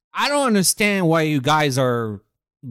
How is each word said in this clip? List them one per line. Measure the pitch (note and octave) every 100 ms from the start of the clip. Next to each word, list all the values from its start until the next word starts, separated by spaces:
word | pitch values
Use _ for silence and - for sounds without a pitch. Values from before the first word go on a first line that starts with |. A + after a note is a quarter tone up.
| _
I | F3 A#3+
don't | D4 C4+
understand | G#3 F3 - G#3 G3 E3+
why | E3
you | D#3 D3+
guys | B2+ D3+ D3+ C3
are | C3 A#2+ A2+ G2+ _ _ _ _ C3+